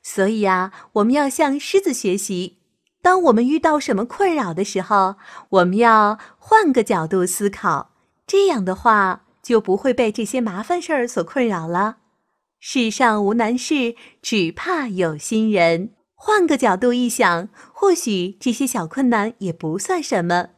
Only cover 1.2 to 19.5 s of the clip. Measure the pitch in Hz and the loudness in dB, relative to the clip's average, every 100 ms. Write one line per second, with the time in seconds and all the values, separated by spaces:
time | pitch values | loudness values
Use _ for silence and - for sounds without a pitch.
1.2 | 277 - 294 277 - 392 381 247 196 196 | 0 0 0 0 0 0 0 -4 -2 -4
2.2 | - 185 185 _ _ _ _ _ 359 370 | -4 -6 -8 _ _ _ _ _ 2 4
3.2 | 330 220 247 311 320 302 277 202 240 - | 4 4 2 2 2 0 -2 -4 -4 -2
4.2 | 392 311 196 160 196 190 175 208 190 196 | 0 0 -4 -4 -4 -4 0 2 2 -2
5.2 | - - - 185 180 202 233 220 208 214 | -20 -20 0 2 4 4 4 6 4 0
6.2 | - _ - 440 370 254 214 190 160 190 | -12 _ 2 4 4 2 2 -2 0 0
7.2 | 180 - 202 196 190 147 - _ _ _ | -2 -2 -4 -2 -2 -2 -6 _ _ _
8.2 | - 392 392 269 185 185 240 214 190 175 | 0 2 2 0 -2 0 2 4 2 -2
9.2 | _ _ - 226 208 196 269 254 226 214 | _ _ 0 0 2 0 0 0 0 -2
10.2 | 214 262 226 185 220 349 - 294 240 - | -4 -4 -4 -6 -4 -4 -2 -2 -2 -4
11.2 | 170 277 240 185 160 175 208 240 _ _ | -4 -2 -2 -2 -4 -2 -2 -6 _ _
12.2 | _ _ _ _ - 269 226 - 247 214 | _ _ _ _ -6 -2 -2 0 0 2
13.2 | 202 233 220 247 - 294 233 233 - _ | 0 0 0 -2 -2 -2 -2 -6 -20 _
14.2 | - 220 165 - - 339 254 185 170 151 | -4 -2 -2 -4 -6 -4 -4 -4 -4 -4
15.2 | - 220 220 202 170 165 196 _ _ _ | -4 -2 0 2 2 2 -4 _ _ _
16.2 | - 427 339 285 240 185 247 247 247 240 | 0 2 2 2 2 2 0 0 -2 0
17.2 | 202 170 190 - - - 403 339 - 196 | 0 0 -6 -16 -20 0 2 2 0 -2
18.2 | 180 - 254 226 269 220 160 - 254 226 | -4 -4 -4 -2 -4 -4 -6 -2 0 2
19.2 | 208 - 190 | -2 -6 -8